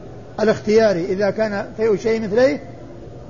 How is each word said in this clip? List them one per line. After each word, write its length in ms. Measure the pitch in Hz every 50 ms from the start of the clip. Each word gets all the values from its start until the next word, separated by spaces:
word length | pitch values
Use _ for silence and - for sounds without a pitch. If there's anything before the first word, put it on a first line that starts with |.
| - - - - - - - -
الاختياري 680 | 214 214 208 - - 214 208 220 226 214 190 170 170
إذا 240 | 190 185 190 208 196
كان 360 | 185 214 220 214 202 196 220 - -
فيء 160 | - 220 226 208
الشيء 280 | 180 - 220 226 226
مثليه، 380 | 226 202 196 233 254 277 294 - - - - - - - - - - - - - - -